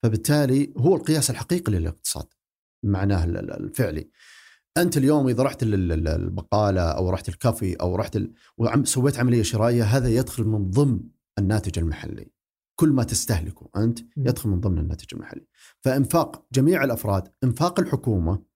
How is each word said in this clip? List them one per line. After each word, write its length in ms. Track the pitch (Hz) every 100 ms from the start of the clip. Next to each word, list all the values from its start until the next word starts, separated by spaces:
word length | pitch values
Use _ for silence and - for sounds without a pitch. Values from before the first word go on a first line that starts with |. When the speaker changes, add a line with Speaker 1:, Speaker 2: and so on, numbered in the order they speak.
Speaker 1:
فبالتالي 680 | 120 110 - 147 143 131 143 -
هو 180 | 131 175
القياس 340 | - 156 -
الحقيقي 420 | 123 - 180 175
للاقتصاد، 560 | 98 80 78 - 76 71 _ _ _ _ _ 101
معناه 400 | 95 98 95 85
ال-، 120 | -
ال-، 140 | -
الفعلي. 580 | - - - 110 78 - _ - - - _ _ -
أنت 200 | 175 151
اليوم 300 | 131 151 135
إذا 160 | 117
رحت 200 | 135 -
لل-، 100 | 113
ال-، 180 | 101 92
ال-، 160 | 80 80
البقالة 760 | 80 87 90 - 104 104 95
أو 280 | 85 - 92
رحت 200 | 90 -
الكافي 460 | 87 123 110 95 85
أو 200 | 90 98
رحت 200 | 98 110
ال-، 180 | 98 - _ -
وعم-، 260 | 117 127 139
سويت 340 | 131 131 139
عملية 240 | 123 120
شرائية، 400 | 104 113 113 120
هذا 260 | 110 135 123
يدخل 340 | 113 135 -
من 260 | 107 110 98
ضمن 300 | 98 143 104 - _ _ -
الناتج 400 | 98 107 101 85
المحلي. 520 | 82 76 - - - _ _ _ _ -
كل 100 | 160
ما 140 | 135
تستهلكه 680 | 117 117 - 101 80 - - 98
أنت 240 | 113 120
Speaker 2:
مم. 260 | - - 127
Speaker 1:
يدخل 220 | - 107
من 100 | 92
ضمن 200 | 98 85
الناتج 280 | 78 78 -
المحلي. 340 | - - - _ _ - _
فإنفاق 680 | 131 131 135 170 156 - _
جميع 300 | 131 139 175
الأفراد، 500 | 135 113 107 98 92 _
إنفاق 360 | 127 120 170 180
الحكومة 680 | 180 131 - 104 82 95 -